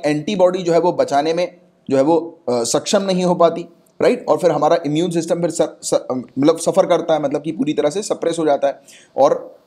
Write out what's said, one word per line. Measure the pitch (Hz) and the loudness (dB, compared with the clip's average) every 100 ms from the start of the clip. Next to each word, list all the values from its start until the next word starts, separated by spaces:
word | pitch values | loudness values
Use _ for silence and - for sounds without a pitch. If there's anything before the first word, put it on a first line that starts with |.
| 147 | -2
एंटीबॉडी | 151 151 196 180 190 | -2 -2 2 2 2
जो | 170 | 2
है | 165 | 2
वो | 175 | 2
बचाने | 151 131 143 160 | 0 0 0 0
में | 165 180 - _ _ - | -2 -4 -8 _ _ -2
जो | 135 | 0
है | |
वो, | 143 165 165 - - | 4 2 0 -10 -4
अ, | 101 | -2
सक्षम | 147 151 - 208 | 0 -2 0 -2
नहीं | 196 185 | 0 0
हो | 180 170 | 0 2
पाती, | 170 170 170 _ _ - | 2 0 -10 _ _ -2
राइट? | 165 240 - | 0 0 0
और | 151 | 0
फिर | 139 | 2
हमारा | 151 156 170 143 | 2 2 0 0
इम्यून | 151 180 | -2 -2
सिस्टम | 170 170 170 | -2 -2 -2
फिर | 170 | -2
स-, | 156 | -2
स-, | 156 - - 147 - | -4 -4 -4 -4 -2
मतलब | 127 117 - 147 160 | -8 -6 0 2 2
सफ़र | 170 175 175 | 0 2 2
करता | 170 160 | 2 2
है, | 156 | 0
मतलब | 143 143 | 0 -4
कि | 160 | -6
पूरी | - 147 | -6 -4
तरह | 156 147 | 0 -2
से | 185 | -2
सप्रेस | 208 - 170 165 | -6 -4 -4 0
हो | 151 | 0
जाता | 139 139 | 0 0
है | - - - _ - | -4 -14 -20 _ 2
और | 143 170 - - | 2 2 -6 -20